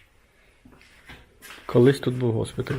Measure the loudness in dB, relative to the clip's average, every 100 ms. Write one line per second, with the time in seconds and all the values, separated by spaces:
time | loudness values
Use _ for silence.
0 | -20 _ _ _ _ _ -20 -20 -20 -20
1 | -20 -20 -20 _ -20 -18 0 4 6 4
2 | -2 -2 -2 -2 -4 -6 -6